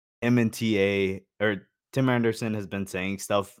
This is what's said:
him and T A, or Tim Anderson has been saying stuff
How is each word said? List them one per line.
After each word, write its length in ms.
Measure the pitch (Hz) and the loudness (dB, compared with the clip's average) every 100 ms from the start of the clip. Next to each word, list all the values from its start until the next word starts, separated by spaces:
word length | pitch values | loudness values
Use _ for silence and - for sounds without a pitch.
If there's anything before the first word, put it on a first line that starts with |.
| _ _ | _ _
him 160 | 120 123 | 2 4
and 160 | 113 | 2
T 260 | - 113 104 | 0 0 2
A, 440 | 98 98 95 95 - - | 2 2 0 -2 -10 -2
or 260 | 107 98 - _ _ | -2 -2 -6 _ _
Tim 160 | - 131 | -2 2
Anderson 440 | 123 117 110 117 | 2 2 0 -2
has 140 | 107 95 | -4 -6
been 200 | 98 95 | -6 -6
saying 320 | 92 92 98 | -4 -4 -6
stuff 400 | - 104 95 - | -2 -2 -2 -8